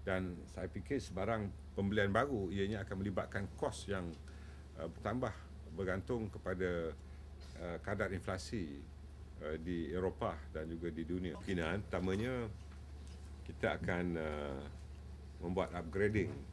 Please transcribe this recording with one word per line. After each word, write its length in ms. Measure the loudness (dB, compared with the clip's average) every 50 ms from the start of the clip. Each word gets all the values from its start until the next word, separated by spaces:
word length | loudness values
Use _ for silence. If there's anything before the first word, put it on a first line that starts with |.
| 2
Dan 320 | 2 2 2 2 0 -2 -6 -8 -8
saya 160 | -6 -6 -6
fikir 320 | -4 -4 -6 -2 0 0 0
sebarang 480 | 0 -2 -2 0 2 2 2 2 2 -2 -4 -6 -12 -8 0 2
pembelian 320 | 2 4 6 6 6 8
baru 400 | 8 6 6 6 4 2 2 2
ianya 320 | 2 2 2 2 2 0 -2
akan 160 | -2 -2 0
melibatkan 480 | 0 2 2 0 0 0 -2 -2 -2 -2 -2
kos 320 | 0 0 0 0 -2 -2
yang, 240 | 0 0 0 0 -4 -6 -8 -10 -12 -12 -12 -12 -12 -12 -12 -12 -12 -8
uh, 160 | -6 -6 -6
bertambah 400 | -6 -2 -2 0 2 2 0 0 -2 -4 -10 -12 -12 -12 -10 -10 -4 -2
bergantung 480 | 0 2 2 0 2 0 0 0 0
kepada, 640 | -2 -4 -4 -2 0 2 2 4 4 4 2 2 0 -2 -4 -10 -12 -10 -10 -10 -12 -12 -12 -12 -12 -8 -6 -4
uh, 140 | -4 -4 -2
kadar 320 | 0 -2 2 2 2 2
inflasi, 720 | 0 -2 -2 -2 -2 -2 -2 -2 -2 -2 -2 -2 -4 -8 -10 -10 -12 -12 -12 -12 -12 -12 -12 -12 -10 -6 -2
uh, 80 | -2 -2 -2 0
di 320 | 0 0 0 0 0 0
Eropah 400 | 2 2 2 2 2 0 0 0 0 -6 -4
dan 160 | -4 -4 -2
juga 240 | -2 -2 0 0 -2
di 160 | 0 0 -2
dunia. 320 | 0 0 0 0 0 -2 -2
Kemungkinan 480 | -2 0 2 4 4 4 2 0 0
pertamanya 480 | 0 0 2 4 4 4 2 2 2 0 0 -2 -2 -4 -8 -10 -12 -12 -12 -10 -10 -10 -10 -10 -10 -10 -10 -10 -10 -10 -10 -8
kita 320 | -8 -2 2 4 4 4 4
akan, 260 | 2 4 4 4 4 4 2 2
uh, 420 | 2 2 2 0 0 0 -2 -2 -4 -6 -6 -8 -10 -10 -10 -10 -10 -10 -10 -10 -10 -12 -10 -4
membuat 320 | -2 2 4 4 2 2
upgrading 640 | 0 -2 -4 0 4 6 6 6 8 6 4 4 0 -4 -6 -8